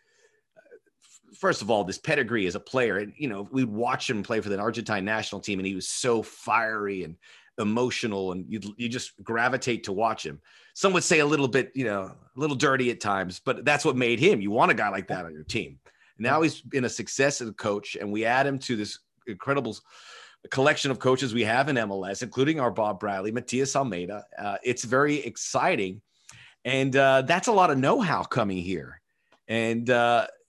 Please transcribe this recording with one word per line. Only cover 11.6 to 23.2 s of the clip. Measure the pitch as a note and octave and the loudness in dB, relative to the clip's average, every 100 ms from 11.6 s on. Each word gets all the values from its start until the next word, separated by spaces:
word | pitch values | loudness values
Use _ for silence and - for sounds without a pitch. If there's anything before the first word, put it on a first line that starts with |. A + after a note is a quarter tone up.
| B2 C3 | 0 -2
you | A#2+ | -2
know, | G2+ | -2
a | F#2+ - _ - | -6 -12 _ -6
little | D3+ C3+ | -4 0
dirty | D3 C3 B2 | 2 4 2
at | A2+ | 0
times, | G#2+ G2 F2+ F2+ | 0 0 -2 -4
but | - B2+ | -4 -2
that's | C#3 D3 D#3+ | 2 2 4
what | C3 | 2
made | B2 A#2 | 2 4
him. | D#3+ E3 | 4 4
You | G2+ | 2
want | A2 F3 | 2 4
a | |
guy | B2 G#2+ | 4 0
like | G2 F#2 | -2 -4
that | F#2+ | -8
on | E2+ | -8
your | D#2 | -12
team. | D#2+ A#2+ D#2 C#2 _ _ _ - | -8 -6 -6 -10 _ _ _ -6
Now | A#2 D3 | 0 2
he's | D#3+ - | 2 -2
been | A#2 C#3 B2 | -6 -2 -2
a | |
success | - G#2+ - C#3 C#3+ | -4 -4 2 2 2
as | A#2 | -6
a | |
coach, | G2 A2 G2+ - - | -4 -2 -2 -4 -8
and | G#2 | -6
we | G#2 A2 | -2 2
add | B2+ C#3 | 2 2
him | C#3 | -2
to | - A#2 | -4 -4
this | G2+ - _ _ - | -4 -10 _ _ -14
incredible | G2 - C#3 A#2+ | -8 -2 -2 -2
s-, | G#2 - - - - - _ - | -6 -14 -20 -20 -20 -20 _ -6
collection | - C#3 D3+ C#3+ | 2 4 4 0
of | B2+ | 0
coaches | B2+ C3 C3+ | 2 2 2
we | A2+ | 0
have | G#2+ A#2+ C#3+ | 2 2 2
in | C3+ | 0
M | G#2+ | -2
L | G2 F#2 | -4 -6
S, | G2 | -6
including | A#2+ B2 C3+ D#3+ | -6 0 0 2
our | B2 | 0
Bob | G2 G#2+ F#2+ | 0 -2 -2
Bradley, | G#2 G2 | -4 -4